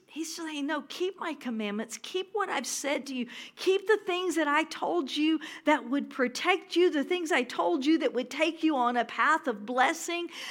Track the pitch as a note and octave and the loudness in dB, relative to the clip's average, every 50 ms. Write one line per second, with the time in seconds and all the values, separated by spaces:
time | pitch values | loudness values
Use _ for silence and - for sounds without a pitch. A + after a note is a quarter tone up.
0 | _ _ - D4 D#4+ D#4+ - E4+ E4 D#4 D#4 C#4+ C#4 D4 D#4 D4 C#4+ - - - | _ _ -10 -8 -8 -8 -8 -8 -8 -6 -4 -4 -2 -2 -2 -4 -6 -8 -6 -4
1 | F4+ F#4+ G4 - E4+ E4 D4 - - B3+ A3+ A3 G#3+ G#3 G3+ G#3+ A3+ A#3 - - | -4 -4 -4 -6 -6 -6 -6 -6 -6 -6 -4 -4 -4 -2 -2 -4 -6 -6 -10 -12
2 | - - - F#4 F#4 - - G#4 F#4+ F#4+ - C#4+ A#3 - - - - C4+ D4+ C#4+ | -12 -6 -6 -6 -6 -4 -4 -4 -2 -2 -2 -4 -4 -4 -6 -4 -2 -2 -2 -2
3 | C#4 C#4 C4 B3 A#3 A#3+ - - - - - - - F4+ F#4+ F#4+ F#4+ G#4 G#4+ G#4 | -4 -6 -6 -6 -6 -6 -8 -14 -16 -16 -14 -2 2 2 2 2 4 2 2 2
4 | - F#4+ F4 F4+ F#4 F4+ D4 E4 D4+ C#4+ D4 D#4 D#4+ D#4+ - - - D4 E4 F4 | 2 -2 -2 -2 -2 0 0 2 2 4 4 4 2 0 -4 -4 -2 0 0 0
5 | C#4 B3+ C4 D4 D4+ D#4+ D#4+ D4+ - - - - - D4 D4+ B3+ A#3+ A#3 C4+ C#4+ | 0 0 0 0 2 2 2 0 -2 -8 -14 -2 2 2 2 2 2 -2 -2 -2
6 | - - - - B3 B3 B3 - - F4 F#4+ F4 - - - E4+ F4+ F4 D4 C#4+ | -2 -4 0 0 0 0 0 0 2 2 2 2 -2 -2 2 4 4 4 4 2
7 | C4+ - F4+ F4+ E4 D4+ F4 C4 B3 B3 - - - F4 F4 C4+ B3+ D4+ D#4+ C#4+ | 0 0 -2 -2 0 0 0 0 0 0 -2 0 2 2 2 2 4 4 4 4
8 | D#4+ A#3 G#3+ A#3+ B3 - C4+ D4 D#4+ E4+ D#4+ - D#4+ D#4+ D4+ B3+ A#3+ A#3+ A#3+ A#3+ | 2 0 0 0 -2 -2 0 0 0 0 2 2 2 2 4 4 2 2 2 2
9 | A3+ A3+ - - A#3+ C#4 D#4 D#4+ - C4+ A3 G3+ G#3 A#3 B3 B3+ C4 C#4+ D#4+ E4 | 0 0 0 2 4 4 4 4 2 -2 -4 -4 -6 -2 2 4 4 4 2 -2
10 | - - E4+ E4+ F4 - - - - - | -4 -4 -4 -4 -4 -8 -8 -12 -12 -10